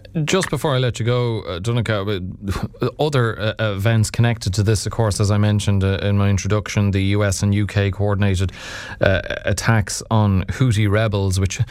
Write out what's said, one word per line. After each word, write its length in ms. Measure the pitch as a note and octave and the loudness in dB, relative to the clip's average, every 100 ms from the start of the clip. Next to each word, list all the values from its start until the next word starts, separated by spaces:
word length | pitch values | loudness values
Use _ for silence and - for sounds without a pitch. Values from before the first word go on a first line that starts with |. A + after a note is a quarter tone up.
| - E3+ | -10 -4
Just 260 | D3+ F#3+ F3 | 0 0 -2
before 260 | D3 D#3+ B2+ | -2 0 0
I 20 | |
let 200 | B2+ - | 0 -2
you 80 | A2+ | -2
go, 360 | B2 A#2+ A2 | 0 0 -4
uh, 180 | - F2 | -6 -6
Donncha, 400 | G2 A#2+ A2 G#2+ G2 G2+ F#2 - G2 F#2+ - - | -2 -2 0 -2 -2 -4 -6 -8 -6 -4 -6 -4
uh, 80 | B2 - | -4 -2
<laughs> 80 | |
other, 340 | D3+ C#3 A#2 - | 0 2 0 0
uh, 360 | G#2+ - A2 | -4 -2 -2
events 360 | G2 G#2 A2+ G#2+ | 0 2 2 2
connected 440 | - A#2+ A2+ - | 2 0 0 -2
to 100 | F#2 | 0
this, 220 | G2+ A2 - | 2 0 0
of 80 | |
course, 260 | - A2 F#2+ | -2 0 0
as 100 | G2+ | 2
I 80 | G#2 | 2
mentioned, 460 | G#2 G#2 G2 G2 | 2 2 2 2
uh, 140 | F#2+ G2 | 2 0
in 140 | G2+ G2+ | 0 2
my 120 | G2+ | 2
introduction, 640 | G2 G2 G#2+ - - G2+ | 2 0 -2 0 0 2
the 120 | G2 F#2+ | 2 2
U 180 | G2+ G2+ | 2 0
S 180 | F#2 | 0
and 100 | G2+ | 0
U 140 | G2+ G#2 | 2 0
K 240 | G#2 G2+ | 0 0
coordinated, 640 | F2+ G#2 G2 G2+ F2+ F#2 - - - - - | 0 0 2 2 2 -2 -4 -12 -12 -12 0
uh, 180 | - F#2+ - - | 2 2 -2 -6
attacks 580 | - G#2 - A2+ F#2+ - - | -4 -2 2 2 0 -4 0
on 340 | A2+ G#2+ F#2+ F#2 | 2 4 2 0
Houthi 440 | - C3 G#2+ G#2 | 0 0 2 2
rebels, 480 | G2+ A2+ G2+ G2 F#2 | 2 2 0 0 0
which 220 | F#2+ - - | -2 -2 -6